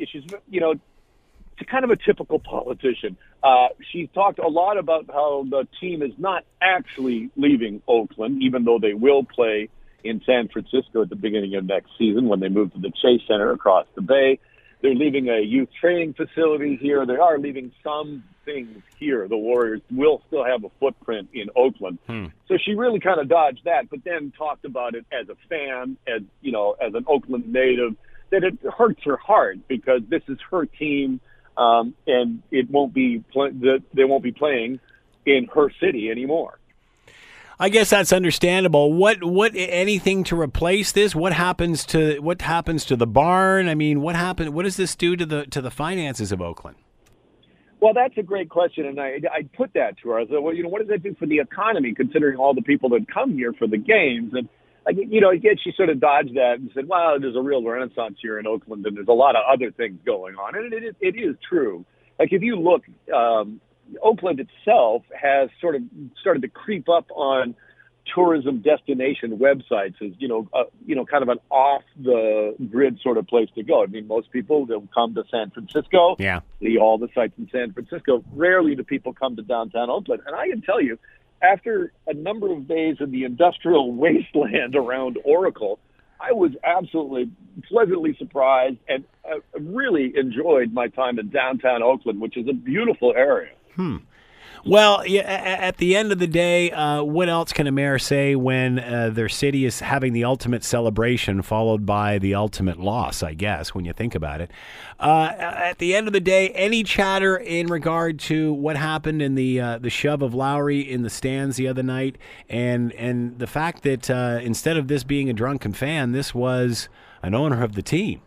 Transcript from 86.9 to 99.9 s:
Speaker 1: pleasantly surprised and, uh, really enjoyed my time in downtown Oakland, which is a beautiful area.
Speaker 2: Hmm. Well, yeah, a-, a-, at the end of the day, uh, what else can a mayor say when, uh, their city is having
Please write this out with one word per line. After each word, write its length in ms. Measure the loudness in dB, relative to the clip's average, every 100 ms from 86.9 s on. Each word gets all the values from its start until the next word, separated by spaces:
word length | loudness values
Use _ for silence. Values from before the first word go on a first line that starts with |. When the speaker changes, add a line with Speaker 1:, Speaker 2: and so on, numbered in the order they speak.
| -6 -4 -4 -6 -8 -20 -20 -6
Speaker 1:
pleasantly 460 | 0 2 2 -2 -4
surprised 600 | -8 0 4 4 2 -2 -6
and, 160 | -6 -6 _ -10
uh, 120 | -10 _ -12
really 520 | -10 -4 0 0 0 0
enjoyed 560 | -2 -2 2 4 2
my 140 | -2 -4
time 300 | -2 -2 -2
in 100 | -4
downtown 520 | -2 -2 0 0 2
Oakland, 360 | 2 2 -2 -4
which 160 | -6 -6
is 120 | -6
a 40 |
beautiful 600 | -6 -4 -2 0 2 2 4
area. 360 | 4 2 -2 -16 _ -6
Speaker 2:
Hmm. 220 | -4 -4 -10 _ _ _ -20 -12
Well, 440 | 4 6 8 4 2
yeah, 140 | 0
a-, 40 | 0 -4
a-, 180 | -4 -2 -4
at 100 | 0
the 180 | 2 2
end 160 | 2
of 80 | 0
the 80 | 0
day, 420 | 0 2 2 0
uh, 320 | -2 -2 -2
what 260 | -2 0 0
else 220 | 0 -2
can 140 | -2 0
a 60 |
mayor 260 | 0 0 -2
say 380 | 0 0 2 0
when, 420 | 0 0 0 -2
uh, 320 | -2 -2 -2
their 180 | -2 -4
city 360 | -2 -2 0 -2
is 140 | -2
having 340 | -4